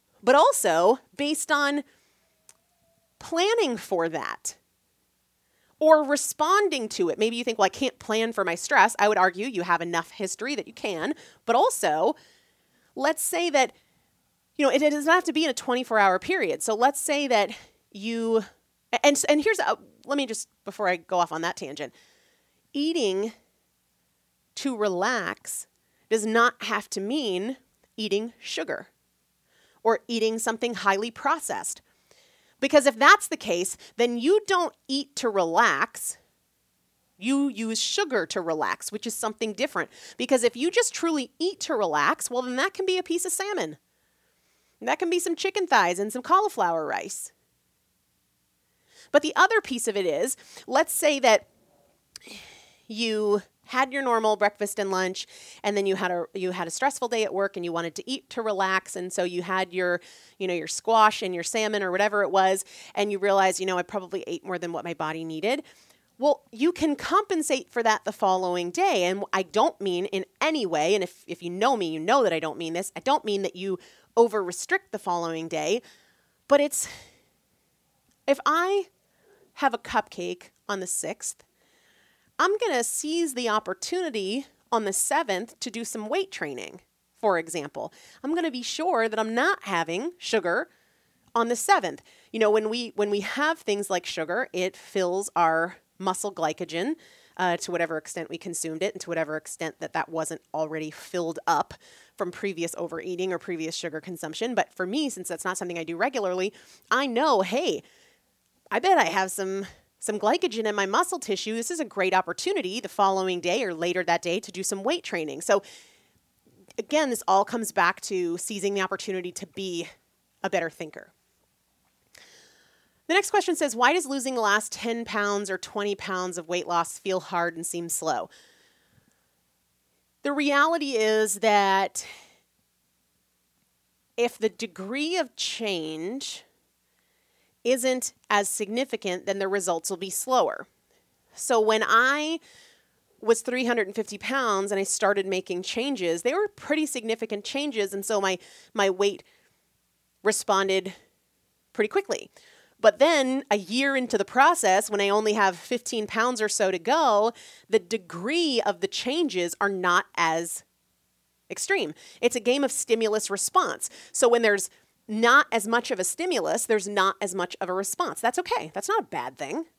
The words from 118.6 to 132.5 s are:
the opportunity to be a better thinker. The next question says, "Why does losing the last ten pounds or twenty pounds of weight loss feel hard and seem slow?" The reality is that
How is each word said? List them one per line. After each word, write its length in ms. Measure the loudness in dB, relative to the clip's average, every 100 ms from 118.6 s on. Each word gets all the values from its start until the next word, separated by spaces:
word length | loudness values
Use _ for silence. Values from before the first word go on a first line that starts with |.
| -2 0
the 60 |
opportunity 500 | -2 -4 -6 -6 -8
to 160 | -10 -12
be 400 | -8 -6 -6 -8 -12 _ _ _ _
a 60 | -4
better 180 | -2 -2
thinker. 420 | -8 -14 -14 -20 _ _ _ _ _ _ _ _ _ _ -20 -20 -20 _ _ _ _ _ _ -2
The 60 |
next 180 | 0 2
question 240 | 0 0 0
says, 180 | -2
"Why 200 | 2 2
does 120 | 2 -2
losing 300 | -4 -4 -2
the 60 |
last 320 | 2 2 0
ten 320 | -8 -6 -6 -4
pounds 440 | -4 -2 -2 -4
or 80 | -6
twenty 380 | -8 -6 -4 -4
pounds 420 | -4 -4 -4 -6
of 120 | -4
weight 180 | -4 0
loss 320 | 0 -2 -4
feel 220 | -4 -4
hard 340 | -2 -2 -2 -4
and 100 | -8
seem 220 | -8 -6
slow?" 420 | -4 -2 -2 -4 -12 -20 _ _ _ _ _ _ _ _ _ _ _ _ _ _ _ _ _
The 100 | -4
reality 640 | 0 2 4 4 2 0 0
is 380 | 2 4 2 2
that 680 | 4 4 6 4 2 -4 -12 -14 -20 _ _